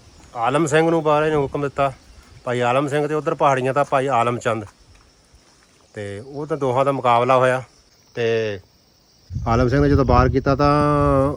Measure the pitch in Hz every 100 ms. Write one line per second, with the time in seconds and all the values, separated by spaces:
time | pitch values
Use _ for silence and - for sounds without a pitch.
0 | - - - 123 117 147 160 156 165 165
1 | 151 147 156 151 139 147 143 - 139 -
2 | - - - - - 123 120 131 147 147
3 | 147 151 151 156 151 131 131 123 117 139
4 | 135 120 120 117 123 113 98 - _ _
5 | _ _ _ _ _ _ _ _ _ -
6 | 101 101 135 143 151 156 135 123 139 135
7 | 123 120 123 131 127 127 123 _ _ _
8 | _ - 117 113 110 98 - _ _ _
9 | _ _ - - 120 117 127 135 143 139
10 | 127 123 127 127 139 135 143 147 147 147
11 | 147 139 139